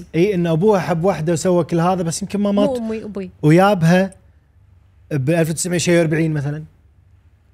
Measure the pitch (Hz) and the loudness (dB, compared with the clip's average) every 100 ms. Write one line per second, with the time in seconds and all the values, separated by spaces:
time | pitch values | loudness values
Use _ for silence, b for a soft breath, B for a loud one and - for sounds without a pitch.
0 | 175 156 202 180 170 160 214 196 151 170 | -6 0 0 0 0 2 2 2 0 -2
1 | 185 160 156 170 185 175 - 170 175 185 | 0 -2 -2 -2 0 0 0 0 0 0
2 | 165 - 190 202 202 202 285 247 220 220 | -4 -6 -6 -4 -2 0 0 -2 -6 -8
3 | 214 196 180 - 151 165 196 202 160 180 | -10 -12 -12 -2 4 6 6 4 2 2
4 | 190 - _ _ _ _ _ _ _ _ | 0 -6 _ _ _ _ _ _ _ _
5 | _ 147 131 170 160 156 180 175 175 170 | _ -4 -2 0 0 -4 -4 -2 2 2
6 | 165 151 165 151 139 151 156 _ _ _ | 2 0 -2 -2 -4 -8 -12 _ _ _
7 | _ _ _ _ _ | _ _ _ _ _